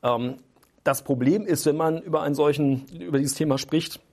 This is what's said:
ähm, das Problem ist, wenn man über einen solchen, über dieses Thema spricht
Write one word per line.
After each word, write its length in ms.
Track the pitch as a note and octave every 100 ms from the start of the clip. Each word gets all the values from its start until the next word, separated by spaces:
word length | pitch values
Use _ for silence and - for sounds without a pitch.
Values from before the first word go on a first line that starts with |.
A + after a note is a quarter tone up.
ähm, 360 | C3 A#2+ B2 C3+ _ _ _ _
das 200 | - C3+
Problem 420 | - C3 B2+ G3 G#3
ist, 220 | D3+ D#3
wenn 100 | D3
man 240 | D#3+ D#3+
über 220 | E3+ D#3
einen 120 | D3 C#3+
solchen, 520 | D3 C#3+ C#3+ C3 -
über 320 | E3 F3 C#3+
dieses 160 | C#3 -
Thema 240 | D#3 C3+
spricht 420 | - D#3 E3 - _